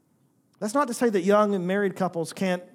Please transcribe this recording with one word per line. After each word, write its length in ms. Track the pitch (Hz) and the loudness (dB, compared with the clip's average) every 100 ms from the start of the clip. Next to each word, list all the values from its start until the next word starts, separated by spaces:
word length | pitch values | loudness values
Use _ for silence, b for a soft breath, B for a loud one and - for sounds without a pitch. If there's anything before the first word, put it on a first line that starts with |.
| _ _ _ _ _ _ | _ _ _ _ _ _
That's 140 | 214 | -4
not 140 | 277 285 | -2 -2
to 40 | |
say 160 | 233 240 | 0 0
that 120 | 196 | 2
young 340 | 180 208 214 202 | 4 4 4 0
and 100 | 175 | -2
married 300 | 196 202 - | -2 -2 -2
couples 380 | 185 170 160 | -4 -4 -8
can't, 300 | - 190 180 180 | -4 -2 -2 -6